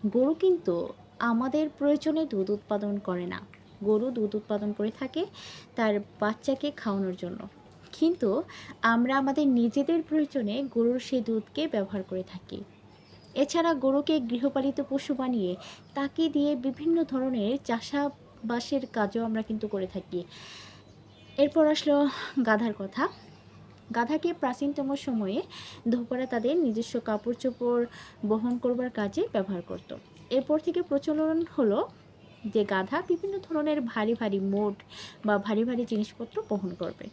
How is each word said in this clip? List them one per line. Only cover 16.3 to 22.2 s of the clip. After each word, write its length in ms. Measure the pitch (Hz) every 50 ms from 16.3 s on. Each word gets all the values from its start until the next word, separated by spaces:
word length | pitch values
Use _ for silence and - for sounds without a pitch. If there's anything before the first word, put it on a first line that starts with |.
| 285 294 285 294 294
বিভিন্ন 400 | 254 247 269 262 - 294 330 330 339 330
ধরনের 480 | - 269 262 254 262 254 233 202 208 254 277 -
চাষাবাসের 1160 | - 233 226 - - - 285 285 285 285 - - - - - - 220 240 240 240 - 294 269 262 247 -
কাজও 280 | 226 208 196 - 233 226
আমরা 180 | 226 220 220 220
কিন্তু 240 | - 220 214 220 208
করে 200 | 208 196 185 185 -
থাকি। 260 | 190 - - - 175 175 - - - - - - - - - - - - - - - - - - - - - - -
এরপর 260 | 277 294 - 320 311
আসলো 300 | 302 311 302 - 302 285 285 294 285 - -